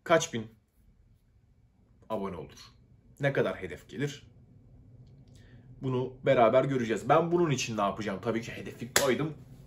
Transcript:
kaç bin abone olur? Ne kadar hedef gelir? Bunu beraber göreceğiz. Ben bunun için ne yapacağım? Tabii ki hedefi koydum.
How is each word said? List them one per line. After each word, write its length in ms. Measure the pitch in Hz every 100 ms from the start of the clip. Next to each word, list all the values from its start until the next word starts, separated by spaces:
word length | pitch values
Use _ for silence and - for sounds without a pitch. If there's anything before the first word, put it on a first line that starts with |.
kaç 300 | - - -
bin 140 | 117 110 - _ _ _ _ _ _ _ _ _ _ _ _ _ _ -
abone 260 | 110 98 87
olur? 240 | - - - _ _ - _ -
Ne 140 | 143
kadar 220 | 139 110 -
hedef 340 | 92 - -
gelir? 380 | 104 147 - - - - - - - - - - - - - - - - -
Bunu 320 | 131 123 127 - 139
beraber 380 | 127 110 127
göreceğiz. 460 | 143 135 113 104 117
Ben 220 | 156 170
bunun 200 | 175 170
için 260 | 139 - 107
ne 40 |
yapacağım? 380 | 101 95 104 95
Tabii 200 | 117 110
ki 100 | 117
hedefi 420 | - 98 - 120
koydum. 400 | - - 117 156 - - -